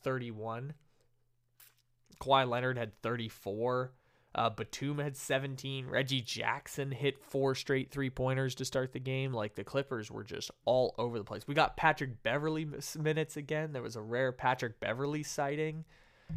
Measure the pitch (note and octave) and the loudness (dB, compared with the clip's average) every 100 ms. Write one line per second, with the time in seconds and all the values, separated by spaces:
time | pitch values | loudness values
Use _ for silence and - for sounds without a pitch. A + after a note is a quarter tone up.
0 | C#3 C3 A#2+ G#2+ A2 A#2 C3+ D#3 _ _ | -4 -4 -4 -6 -6 -6 -8 -12 _ _
1 | _ _ _ _ _ - - _ _ _ | _ _ _ _ _ -20 -20 _ _ _
2 | _ - B2+ C3+ B2+ A#2+ B2+ B2 A2 - | _ -6 4 6 6 4 2 0 -4 -2
3 | A2+ A#2+ A2+ - G2 G#2 A#2+ B2+ B2+ - | -2 -2 -4 -6 -6 0 2 2 -2 -8
4 | _ _ _ - A#2 G#2+ A2+ - C#3 D3 | _ _ _ 2 2 0 -6 -4 -2 -2
5 | D3 C3+ - C3+ C3+ C3 C3+ C3+ B2+ A#2+ | -4 -4 0 0 0 -4 -6 -6 0 0
6 | C3+ C3 A2 A2+ A2+ B2+ - - C#3 B2+ | 2 0 0 0 0 0 -4 -4 -4 0
7 | C#3+ C3+ - C#3 C3+ C3 - C3+ C3 C#3 | 0 0 -2 2 2 2 2 0 0 -2
8 | C3 C3 C3 C3 C3+ B2+ C3 C3+ C3 C#3 | -2 0 0 2 0 -2 -2 0 -2 -4
9 | C3 C3 C3+ A#2+ G#2+ - G2+ C3+ C#3 A#2+ | -4 -2 0 -2 -2 -4 -4 -2 -2 -4
10 | G#2+ A2 G#2 - - - - B2+ B2 - | -6 -8 -8 -8 -8 -2 4 4 4 2
11 | A#2+ A#2 G2 G#2 - C#3+ D3 - D#3+ D3+ | -2 -2 -4 -6 0 4 4 6 4 4
12 | C3+ G#2+ A2 C#3 D#3 D#3 D#3 C#3 - D#3+ | 0 -2 0 2 2 -2 -4 -6 -8 -2
13 | D3+ D#3+ D3+ D#3 C#3+ D3+ D#3 C#3 A#2 A2+ | 0 2 0 -4 -4 -2 -2 -4 -6 -6
14 | G#2+ A#2+ C3 B2+ C3 C3 A#2+ - - A#2 | -2 2 2 2 2 2 0 -2 -2 0
15 | C#3+ D3+ D3 - C#3+ D3 D#3 D#3 D#3+ - | 0 -2 -2 0 0 0 -2 -4 -10 -18
16 | - _ - | -20 _ -10